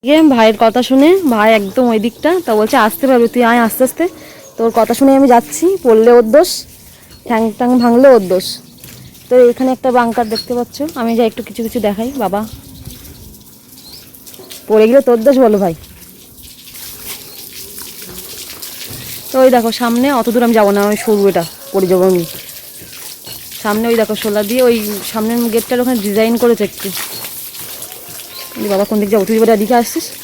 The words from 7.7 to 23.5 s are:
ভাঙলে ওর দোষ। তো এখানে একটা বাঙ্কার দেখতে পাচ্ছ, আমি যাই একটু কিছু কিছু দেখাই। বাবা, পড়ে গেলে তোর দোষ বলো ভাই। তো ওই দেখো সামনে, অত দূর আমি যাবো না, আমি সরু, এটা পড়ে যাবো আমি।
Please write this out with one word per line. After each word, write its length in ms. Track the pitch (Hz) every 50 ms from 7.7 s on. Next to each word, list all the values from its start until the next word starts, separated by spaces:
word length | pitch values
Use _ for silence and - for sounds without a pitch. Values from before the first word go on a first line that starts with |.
| 254 254
ভাঙলে 300 | 240 240 233 233 262 285
ওর 200 | 262 226 196 175
দোষ। 300 | 180 185 190 - - - - - - - - - - - - - - - - -
তো 220 | 247 254 247 240
এখানে 220 | 240 - 262 262 262
একটা 200 | 247 - 262 240
বাঙ্কার 360 | 247 240 233 220 247 240 220
দেখতে 260 | 220 220 - - 247
পাচ্ছ, 280 | 240 240 233 - - 285 320 330
আমি 220 | 285 233 233 233
যাই 100 | 226 240
একটু 160 | 226 214 - 220
কিছু 200 | - 202 - 226
কিছু 180 | 226 - 247
দেখাই। 320 | 214 208 202 190 226 247 285
বাবা, 300 | 277 220 185 180 208 220 214 - - - - - - - - - - - - - - - - - - - - - - _ _ - - - - - - - - - - - - - - - - - - - -
পড়ে 200 | 208 220 214 226
গেলে 120 | 240 277
তোর 240 | 269 - 240 233 220
দোষ 140 | 262 277 254
বলো 200 | 262 226 214 202
ভাই। 160 | 196 180 165 - - - - - - - - - - - - - - - - - - - - - - - - - - - - - - - - - - - - - - - - - - - - - - 185 180 185 - - - - - - - - - - - - - - - - - - - - - - -
তো 80 | 262
ওই 100 | 262 262
দেখো 220 | 254 247 220 226 220
সামনে, 400 | - 247 233 233 240 247 277 285
অত 180 | 247 220 240
দূর 120 | 214 247 240
আমি 100 | 233 233
যাবো 180 | 220 208 202
না, 120 | 202 202 202
আমি 140 | 208 208
সরু, 320 | 208 - 226 214 208 196 196
এটা 160 | 180 180 170 165 - - - - -
পড়ে 140 | 196 190
যাবো 200 | 180 185 180 185
আমি। 180 | 190 190 175 170 160 - - - - - - - - - - - - - - - - - - - - - - - -